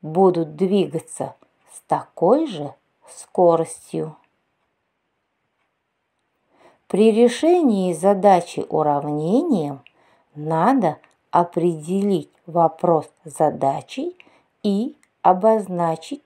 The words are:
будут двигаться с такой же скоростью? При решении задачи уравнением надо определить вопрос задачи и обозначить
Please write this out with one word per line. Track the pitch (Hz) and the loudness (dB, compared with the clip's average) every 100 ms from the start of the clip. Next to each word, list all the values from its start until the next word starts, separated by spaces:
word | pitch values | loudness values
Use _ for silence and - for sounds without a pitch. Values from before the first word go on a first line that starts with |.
будут | 151 160 190 170 156 | -4 2 2 2 -6
двигаться | 151 185 202 156 160 - - - - _ _ _ | -4 0 0 -2 -6 -10 -12 -12 -12 _ _ _
с | - _ | -20 _
такой | 156 - - 165 269 320 | -4 -4 -2 2 2 0
же | 170 143 - _ _ _ | -8 -12 -14 _ _ _
скоростью? | - - - 175 165 165 - _ 165 156 156 _ _ _ _ _ _ _ _ _ _ _ _ _ _ _ _ _ _ _ _ _ _ _ _ _ _ _ | -20 -10 2 4 4 -2 -10 _ -10 -10 -12 _ _ _ _ _ _ _ _ _ _ _ _ _ _ _ _ _ _ _ _ _ _ _ _ _ _ _
При | 190 220 | 2 2
решении | 214 240 240 311 359 294 202 185 | 4 2 4 2 4 2 2 0
задачи | 160 190 196 202 180 - - - | 0 0 4 4 4 2 -10 -4
уравнением | 156 151 143 147 147 160 233 339 208 143 139 _ _ _ _ _ | -2 0 -2 -2 -4 0 0 0 -2 -2 -8 _ _ _ _ _
надо | 147 151 160 190 269 180 147 _ _ _ | -12 -4 0 2 2 0 -4 _ _ _
определить | 170 175 - 175 160 151 196 202 185 147 _ | 0 0 0 -2 -4 -4 -2 0 -2 -4 _
вопрос | - 165 160 - 175 160 147 _ | -6 0 0 2 0 0 -2 _
задачи | 160 - 151 - 135 147 - - 339 - _ _ _ _ | -20 -2 -2 0 -4 -4 -10 -10 -10 -12 _ _ _ _
и | 208 196 254 - _ _ | -4 -4 -4 -10 _ _
обозначить | 170 185 214 220 190 175 170 160 - 277 | 2 2 2 0 -2 -4 -4 -4 -10 -16